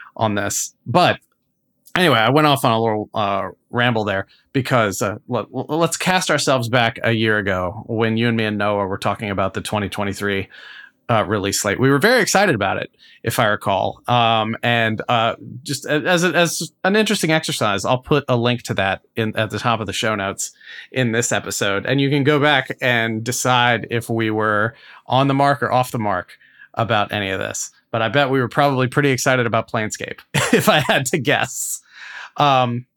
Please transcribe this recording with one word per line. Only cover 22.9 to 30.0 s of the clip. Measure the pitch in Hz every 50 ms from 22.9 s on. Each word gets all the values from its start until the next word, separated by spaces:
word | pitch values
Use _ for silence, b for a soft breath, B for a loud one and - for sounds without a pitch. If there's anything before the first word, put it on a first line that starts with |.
| 123 117 113 113 110 110 113
decide | 123 120 - - 127 127 120 120 123 117 113 - -
if | 117 117 - -
we | 117 113 113 110
were | 107 107 107 107 104 104 107 117 - B B B B B B
on | - 123 131 135
the | 139 135
mark | 139 143 143 143 -
or | 120 104
off | 113 127 123 -
the | - 123
mark | 110 104 95 87 - - - - B B B B B B B
about | - 113 101 113 104 101 -
any | - 104 101 95
of | 95 95
this. | 104 107 104 - - - b b b b
But | - 113
I | 110 110
bet | 104 143 143 131
we | 135 135
were | 123 113
probably | - 151 143 143 135 127 127
pretty | 123 - 151 143 139
excited | 131 120 - 143 131 127 117
about | 113 113 113 - -
Planescape, | - 113 110 104 - -